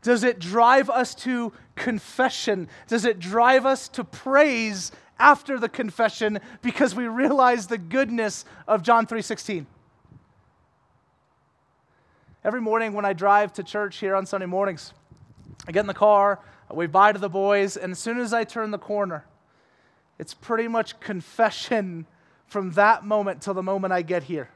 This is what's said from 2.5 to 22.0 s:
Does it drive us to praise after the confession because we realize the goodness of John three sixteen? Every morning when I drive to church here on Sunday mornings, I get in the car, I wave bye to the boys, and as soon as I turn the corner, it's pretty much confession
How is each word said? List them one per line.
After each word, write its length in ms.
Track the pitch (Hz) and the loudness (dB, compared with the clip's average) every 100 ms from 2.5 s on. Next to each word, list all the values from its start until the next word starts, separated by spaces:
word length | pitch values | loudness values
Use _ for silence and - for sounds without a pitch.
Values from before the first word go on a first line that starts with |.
| 202 170 - - | -4 -4 -14 -4
Does 180 | 226 220 | -2 0
it 120 | 208 | -2
drive 480 | 175 214 233 262 262 | -2 2 4 4 4
us 220 | 269 - | -2 -4
to 140 | - | -10
praise 880 | 190 - - 277 302 240 220 196 175 - _ _ | -10 -10 0 4 4 2 -2 -6 -10 -14 _ _
after 400 | 262 277 - 262 | 6 6 2 -4
the 100 | 226 | -4
confession 720 | - 226 - 226 - 214 208 - - | -4 -8 0 -2 0 -4 -4 -10 -8
because 320 | 247 - 269 | -6 0 0
we 140 | 190 240 | 0 -6
realize 580 | 226 277 277 254 240 190 | 0 0 4 4 4 -2
the 140 | 226 | -8
goodness 640 | 165 254 269 233 220 - - - - | -4 -2 -2 0 -4 -4 -14 -18 -2
of 160 | 214 | -2
John 240 | 165 233 226 | 4 4 4
three 160 | 226 | -4
sixteen? 420 | - 214 - 190 139 _ _ _ _ - _ _ _ _ _ _ _ _ _ _ _ _ _ _ _ _ _ _ _ _ _ _ | -6 -8 -6 -8 -10 _ _ _ _ -20 _ _ _ _ _ _ _ _ _ _ _ _ _ _ _ _ _ _ _ _ _ _
Every 180 | - 240 | -6 -4
morning 320 | 226 220 226 | -2 -2 -2
when 120 | 208 202 | -2 -4
I 80 | |
drive 380 | 185 196 202 208 | 0 2 4 2
to 100 | - | -4
church 340 | 180 208 208 - | -8 -6 -6 -6
here 160 | 196 196 | -2 -2
on 120 | 196 | -2
Sunday 180 | 196 185 | -6 -4
mornings, 480 | 185 196 165 - _ _ - _ - - - - | -2 -2 -4 -14 _ _ -20 _ -20 -20 -20 -6
I 40 | |
get 80 | 175 | -4
in 80 | 208 | -2
the 80 | 190 | 2
car, 440 | 208 208 202 196 - _ _ | 4 4 4 0 -8 _ _
I 60 | 156 | -6
wave 160 | 170 | 0
bye 220 | 175 208 | 4 4
to 60 | 202 | 4
the 100 | 196 | -4
boys, 480 | 180 196 202 196 - | -2 0 2 0 -4
and 160 | 185 | -10
as 40 | 180 | -8
soon 220 | 226 233 | -6 -6
as 120 | 240 | -2
I 120 | 233 | -2
turn 260 | 220 233 214 | -4 -6 -6
the 80 | 208 | -8
corner, 480 | - 208 196 156 - _ _ _ _ _ _ _ _ _ | -6 -4 -4 -6 -14 _ _ _ _ _ _ _ _ _
it's 160 | 156 - | -16 -16
pretty 320 | - 226 233 | -6 -4 -2
much 320 | 226 214 - | -2 -4 -8
confession 1080 | - 196 - - 226 - - 233 190 170 | -10 -10 -10 0 0 0 -4 -4 -4 -10